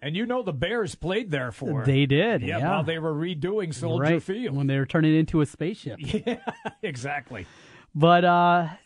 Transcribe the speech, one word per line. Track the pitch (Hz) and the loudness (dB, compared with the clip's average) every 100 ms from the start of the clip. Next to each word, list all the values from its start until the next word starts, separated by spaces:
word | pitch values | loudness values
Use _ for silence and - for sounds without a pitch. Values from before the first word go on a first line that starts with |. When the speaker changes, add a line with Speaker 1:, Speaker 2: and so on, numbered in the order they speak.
Speaker 1:
And | 139 | -6
you | 170 233 | -4 -2
know | 254 | -2
the | 196 | -4
Bears | 139 170 240 180 | -4 -2 -2 -4
played | - 156 202 220 | -6 -4 -4 -2
there | 143 127 | -4 -4
for | - - 143 | -6 -6 -2
Speaker 2:
They | 127 135 139 | 2 2 4
did, | 139 220 185 | 2 2 0
Speaker 1:
Yeah, | 110 110 | -2 -2
Speaker 2:
yeah. | 151 | 0
Speaker 1:
while | 196 | 0
they | 156 165 | -2 -4
were | 160 | -4
redoing | 151 175 160 170 214 170 | -4 -4 -4 -4 -2 -4
Soldier | 127 123 123 147 | -6 -4 0 2
Speaker 2:
Right, | 165 | 0
Speaker 1:
Field. | - 208 233 | 0 -6 -4
Speaker 2:
when | 139 139 | -2 0
they | 135 | 0
were | 135 | 0
turning | 165 156 | 2 4
it | 156 | 4
into | 160 160 | 4 2
a | 143 | 0
spaceship. | - 156 214 143 104 | -2 -8 -6 -10 -10
Speaker 1:
<laughs> | |
Yeah, | 151 214 240 247 - - - - | -6 -4 -4 -6 -8 -10 -12 -10
exactly. | 208 127 139 143 - 110 101 - - - _ 147 | -10 -8 -8 -8 -8 -14 -14 -18 -20 -20 _ 2
Speaker 2:
But, | 165 175 | 6 8
uh, | 175 175 175 175 160 175 | 6 6 6 4 0 -6